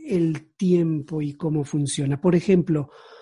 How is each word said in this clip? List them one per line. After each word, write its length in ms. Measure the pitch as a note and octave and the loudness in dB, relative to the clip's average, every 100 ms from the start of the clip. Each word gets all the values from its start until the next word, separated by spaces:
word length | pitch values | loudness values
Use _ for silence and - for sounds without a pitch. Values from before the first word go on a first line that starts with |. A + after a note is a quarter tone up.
| D#4 | -4
el 480 | F#3 E3 D3 - | 0 0 -2 -10
tiempo 680 | - F#3 F3 E3 D#3 C#3 D#3 | -2 2 4 2 -2 -4 -6
y 140 | D3 | -6
cómo 300 | C#3+ D#3+ D3+ | -4 -2 -2
funciona. 560 | C#3 D3+ C#3 - C#3 C#3+ | -2 -2 -2 -2 -2 0
Por 160 | F3+ E3+ | 2 2
ejemplo, 540 | G3+ F#3 D#3 D3+ C#3 - - - | 4 2 2 -2 -4 -14 -20 -20